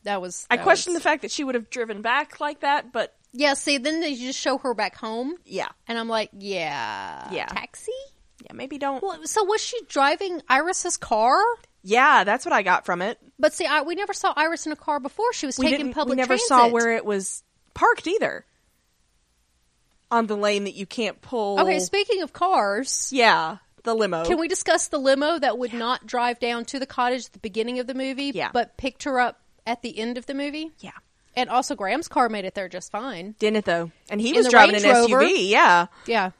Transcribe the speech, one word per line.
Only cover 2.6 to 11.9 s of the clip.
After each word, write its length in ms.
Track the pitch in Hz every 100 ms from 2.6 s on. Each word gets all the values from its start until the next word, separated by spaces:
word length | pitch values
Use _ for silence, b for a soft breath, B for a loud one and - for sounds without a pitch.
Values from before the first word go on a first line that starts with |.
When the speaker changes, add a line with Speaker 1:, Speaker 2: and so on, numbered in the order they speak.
Speaker 2:
that, 320 | 285 285 240
but 220 | 233 170 _ _ 240
Speaker 1:
Yeah, 180 | 285
see, 240 | 277 - 277
then 220 | 262 320
they 140 | 330
just 240 | 247 247 269
show 200 | 302 262
her 160 | 247
back 200 | 220 196 -
home. 380 | 220 226 262 349
Speaker 2:
Yeah. 240 | _ 185 - - -
Speaker 1:
And 100 | 233
I'm 100 | 226
like, 220 | 226 214 202
"Yeah. 920 | 202 190 156 143 110 101 95 71 64
Speaker 2:
Yeah. 140 | 170 90
Speaker 1:
Taxi?" 440 | 220 - - - 508 554 _ _ _
Speaker 2:
Yeah, 80 | -
maybe 240 | - 262 294
don't. 240 | 277 269
Speaker 1:
Well, 180 | 392 320 311
so 180 | 427
was 160 | 392 427
she 200 | - 480 -
driving 520 | 285 277 320 392 339 -
Iris's 480 | 262 330 370 359 -
car? 440 | - 220 226 320 440 466 _ _
Speaker 2:
Yeah, 420 | 185